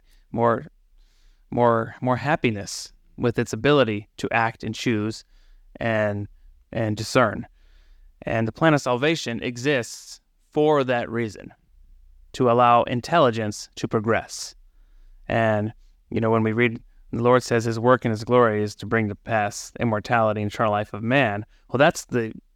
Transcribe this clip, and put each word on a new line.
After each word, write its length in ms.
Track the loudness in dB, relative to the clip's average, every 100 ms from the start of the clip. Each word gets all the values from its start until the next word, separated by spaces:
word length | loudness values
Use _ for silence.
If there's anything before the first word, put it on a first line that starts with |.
| _ _ _
more, 360 | -2 0 0 -4 _ _ _ _ _ _ _ -8
more, 460 | 0 2 2 -2 -4
more 160 | -2 -2
happiness 760 | 0 -2 -2 -6 -8 -12 -14 _ _ -4
with 220 | -2 -2
its 140 | -4
ability 540 | -2 2 4 2 -2 -8 -10
to 100 | -2
act 320 | 0 0 -4
and 120 | -10 -4
choose 480 | -2 0 -2 -8 -16 -20 -20 -20 -20 -6
and, 500 | -2 0 0 -2 -8 -14 -20 -20 -10
and 240 | -4 -4 -4
discern. 520 | 0 2 2 -2 -12 _ _ _ _ -20 -20 -12
And 260 | -4 -2 -2
the 40 |
plan 220 | 2 4
of 80 | 4
salvation 600 | 2 0 0 -2 -4 -6
exists 800 | -6 -4 0 0 -2 -10 -18 -20 _ _ _
for 320 | 0 4 4
that 260 | 2 0 -2
reason, 440 | -4 -4 -8 -18 -20 _ _ -20 -20 -20 -20 -10
to 180 | 0 4
allow 320 | 6 6 6
intelligence 880 | 4 -2 0 2 4 2 -4 -8 -12 -10
to 120 | -4
progress. 640 | -2 0 0 -2 -12 -14 -16 -20 _ _ -20 -20 -16 -4
And, 460 | 0 2 0 -2 -8 -20 _ -8
you 100 | -2
know, 80 | 2
when 140 | 2
we 80 | 2
read, 280 | 2 0 -2 -14 -20 -10
the 120 | -2
Lord 180 | 4 4
says 220 | 4 -2
his 160 | 0 0
work 260 | 2 2 2
and 60 |
his 120 | -4
glory 380 | 2 4 4 2
is 140 | -4 -6
to 100 | -2
bring 220 | -2 -2
to 80 | -6
pass 560 | -4 -2 -2 -6 -12 -4
immortality 640 | -2 -2 0 0 2 0
and 100 | -4
eternal 200 | -2 0
life 220 | 0 -4
of 80 | -6
man. 420 | -2 0 0 -2 -10 _ _
Well, 80 | 2
that's 280 | 2 2 -4
the, 280 | -4 -4 -8 -14